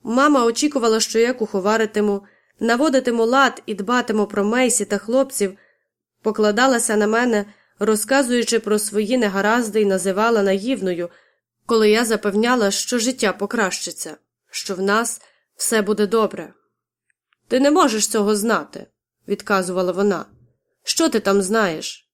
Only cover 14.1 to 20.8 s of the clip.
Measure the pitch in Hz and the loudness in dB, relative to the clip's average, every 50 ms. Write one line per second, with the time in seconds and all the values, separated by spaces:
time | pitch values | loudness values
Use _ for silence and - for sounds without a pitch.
14.1 | 156 _ _ _ _ _ _ _ - - - - 190 175 190 196 202 220 233 233 | -14 _ _ _ _ _ _ _ -14 -12 -8 -8 -6 -4 0 0 0 0 0 -2
15.1 | - - - _ _ _ _ _ _ - - - 233 220 202 202 214 214 208 185 | -6 -10 -16 _ _ _ _ _ _ -8 -4 -2 0 0 0 0 0 0 0 0
16.1 | 226 226 214 190 - - 160 151 _ _ _ _ _ _ _ _ _ _ _ _ | 2 0 0 -2 -4 -10 -14 -16 _ _ _ _ _ _ _ _ _ _ _ _
17.1 | _ _ _ _ _ _ _ _ 233 262 277 285 294 370 339 262 214 214 196 - | _ _ _ _ _ _ _ _ 0 2 4 4 4 4 4 2 2 0 -4 -2
18.1 | - 220 202 208 214 202 196 233 214 170 147 - - - - _ _ _ _ _ | 0 0 0 2 0 0 0 0 0 -2 -2 -8 -16 -18 -18 _ _ _ _ _
19.1 | _ _ _ - 202 - - - 208 190 185 175 185 185 185 180 175 185 202 208 | _ _ _ -8 -8 -8 -2 -2 -2 0 0 -2 -2 -2 -2 -2 0 0 0 0
20.1 | 185 160 - _ _ _ _ _ _ _ _ _ _ _ | 0 -2 -6 _ _ _ _ _ _ _ _ _ _ _